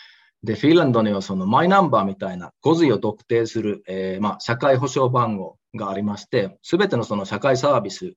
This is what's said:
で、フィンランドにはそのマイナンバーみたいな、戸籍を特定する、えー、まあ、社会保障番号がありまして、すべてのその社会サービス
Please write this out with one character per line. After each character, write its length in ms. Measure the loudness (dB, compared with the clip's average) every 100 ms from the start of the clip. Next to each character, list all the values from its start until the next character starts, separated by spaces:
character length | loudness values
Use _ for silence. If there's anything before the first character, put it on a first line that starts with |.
| -20 _ _ _
で、 120 | -6 0
フ 120 | 4
ィ 60 |
ン 20 | 4
ラ 80 |
ン 80 | 4
ド 100 | 2
に 100 | 2
は 100 | 0
そ 140 | -2 -4
の 120 | 0
マ 180 | 2 4
イ 40 |
ナ 120 | 4
ン 80 | 4
バ 100 | 2
ー 60 | 0
み 100 | -4
た 180 | -8
い 40 | -10
な、 140 | -14 _
戸 180 | 0 4
籍 120 | 4
を 80 | 2
特 240 | 0 -6
定 220 | -2 -2 0
す 160 | -2
る、 220 | -4 -6 -8
え 300 | -6 -6 -2
ー、 20 |
ま 140 | -4 -4
あ、 40 |
社 180 | -4 -2
会 200 | 2 2
保 100 | 2
障 240 | 0 0
番 260 | 2 0 -2
号 200 | -8 -14 _
が 160 | -10 -8
あ 60 | -4
り 80 |
ま 140 | -4 -6
し 80 | -4
て、 320 | -2 -2 -6
す 160 | -4 0
べ 120 | 0
て 80 | 0
の 80 | -2
そ 100 | -4
の 100 | -4
社 140 | -2
会 160 | 0 2
サ 180 | 2 0
ー 60 |
ビ 100 | -2
ス 220 | -8 -12